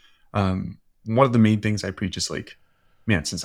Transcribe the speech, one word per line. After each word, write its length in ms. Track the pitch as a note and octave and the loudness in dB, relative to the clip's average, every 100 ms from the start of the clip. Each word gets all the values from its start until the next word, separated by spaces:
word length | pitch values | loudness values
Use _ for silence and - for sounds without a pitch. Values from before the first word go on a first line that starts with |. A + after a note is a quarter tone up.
| _ _ _ | _ _ _
Um, 440 | G#2 F#2+ F#2+ - - _ _ A2 | -2 0 -2 -6 -12 _ _ -4
one 200 | A2+ C3+ | 2 4
of 80 | |
the 60 | A#2 | 6
main 200 | A2 G#2+ | 4 4
things 240 | G#2+ G#2 | 0 -2
I 80 | G2 | -6
preach 240 | F#2+ F#2+ - | -6 -6 -6
is, 120 | - | -6
like, 280 | - - - _ _ _ _ - | -8 -10 -18 _ _ _ _ 0
man, 180 | F#2+ D2+ | 0 0
since 180 | F2+ | -8